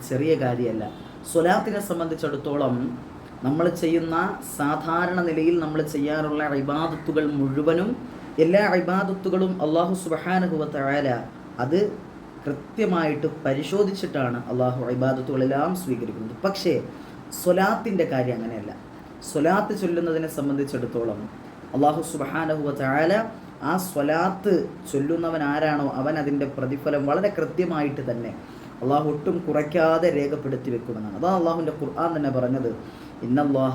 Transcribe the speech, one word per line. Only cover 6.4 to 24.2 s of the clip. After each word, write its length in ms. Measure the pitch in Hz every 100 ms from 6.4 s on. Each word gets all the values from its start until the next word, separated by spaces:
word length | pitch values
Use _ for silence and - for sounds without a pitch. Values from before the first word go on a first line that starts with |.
| 151 139
ഇബാദത്തുകൾ 640 | 139 147 165 151 - 151 147 143
മുഴുവനും, 480 | 135 135 151 170 208 254 - - - -
എല്ലാ 180 | 160 196 208 180
ഇബാദത്തുകളും 720 | 170 185 196 190 185 185 185 - 156
അള്ളാഹു 280 | 160 180 185
സുബ്ഹാനഹു 500 | 170 165 180 185 180 156
വ 20 | 147 147
തആല 320 | 135 143 139 117 120 - - -
അത് 140 | 123 175 208 - - - - -
കൃത്യമായിട്ട് 840 | 143 139 - - 202 175 156 147 151 -
പരിശോധിച്ചിട്ടാണ് 960 | 139 139 - 196 190 190 - 147 127 120 117
അള്ളാഹു 280 | 123 127 127 120 123
ഇബാദത്തുകളെല്ലാം 720 | 131 127 127 131 131 135 160 180
സ്വീകരിക്കുന്നത്. 540 | 135 117 113 107 110 123 196
പക്ഷേ 280 | 196 175 143 - - - - - -
സ്വലാത്തിൻ്റെ 680 | 175 175 196 220 - 190 151
കാര്യം 220 | 135 123 113
അങ്ങനെയല്ല. 340 | 113 110 104 - - - - - -
സ്വലാത്ത് 400 | 156 156 196 208 190
ചൊല്ലുന്നതിനെ 480 | 185 170 165 160 160 147
സംബന്ധിച്ചിടത്തോളം 840 | 139 139 139 127 120 120 117 101 107 - - - - 131
അള്ളാഹു 240 | 147 156 160
സുബ്ഹാനഹു 500 | 151 131 156 156 156 143
വ 20 | 135
തആല 300 | 135 143 165 208 220 - - - 143
ആ 20 | 185 180
സ്വലാത്ത് 640 | 147 143 160